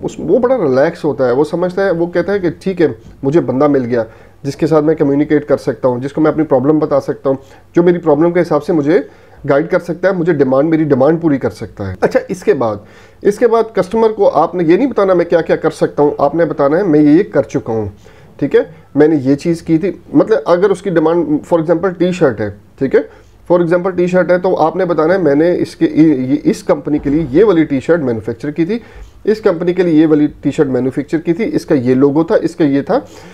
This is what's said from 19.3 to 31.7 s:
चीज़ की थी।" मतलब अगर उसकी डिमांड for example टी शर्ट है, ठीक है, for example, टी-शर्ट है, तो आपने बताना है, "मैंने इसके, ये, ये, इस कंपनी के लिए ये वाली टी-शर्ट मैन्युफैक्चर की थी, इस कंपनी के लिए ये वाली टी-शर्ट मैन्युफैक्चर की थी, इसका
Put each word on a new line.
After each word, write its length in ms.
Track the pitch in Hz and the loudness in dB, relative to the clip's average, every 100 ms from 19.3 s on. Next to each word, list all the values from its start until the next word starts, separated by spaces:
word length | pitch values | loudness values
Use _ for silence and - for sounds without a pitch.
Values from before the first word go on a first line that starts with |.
चीज़ 300 | 139 175 165 | 0 -2 -4
की 140 | - 160 | 0 -2
थी।" 240 | 185 175 - | -2 -6 -2
मतलब 300 | 139 - 214 - | 0 2 2 2
अगर 240 | 175 196 | 2 2
उसकी 200 | 185 196 | 0 -2
डिमांड 500 | 165 156 175 151 147 | 0 2 0 0 -2
for 180 | - 175 | 0 -2
example 400 | 160 165 190 175 | 0 0 -2 -2
टी 140 | 180 | -2
शर्ट 280 | 180 151 107 | 0 0 0
है, 100 | 107 - - - | -6 -10 -18 -6
ठीक 160 | 135 | -2
है, 140 | 220 - - - - - | 0 -2 -8 -20 -16 -2
for 100 | 175 | 0
example, 340 | 170 175 180 180 | 2 0 -2 -2
टी-शर्ट 340 | 175 180 175 | 0 0 2
है, 80 | 180 | 0
तो 160 | 185 | 0
आपने 300 | 185 156 165 | 0 0 0
बताना 300 | 185 160 156 | -2 0 0
है, 80 | 196 | 2
"मैंने 320 | 160 143 165 | 2 2 2
इसके, 320 | 175 135 - 165 | 0 -4 -2 -2
ये, 280 | - 160 | 2 2
ये, 200 | 135 127 | 2 0
इस 280 | 147 - 220 | -2 -2 -2
कंपनी 360 | - 160 147 147 | -2 -4 -2 -4
के 120 | 143 | -2
लिए 160 | 147 156 | -2 0
ये 140 | 139 | 2
वाली 200 | 220 170 | 4 4
टी-शर्ट 380 | 147 135 123 170 | 0 -2 0 0
मैन्युफैक्चर 480 | 131 113 104 117 147 | 0 -4 -6 -8 -6
की 140 | 147 | -4
थी, 160 | 165 226 - - - - - | -4 -4 -8 -20 -20 -8 -4
इस 140 | 214 | 0
कंपनी 340 | 208 170 175 | 0 0 -2
के 80 | 175 | 0
लिए 180 | 180 151 | 2 4
ये 60 | 160 | 4
वाली 200 | 151 147 | 4 0
टी-शर्ट 420 | - 151 131 139 | -2 -4 -2 0
मैन्युफैक्चर 500 | 127 127 131 135 165 | 0 -2 -4 -4 -4
की 140 | 180 | -2
थी, 120 | 165 | -2
इसका 300 | 220 156 - | -2 -4 0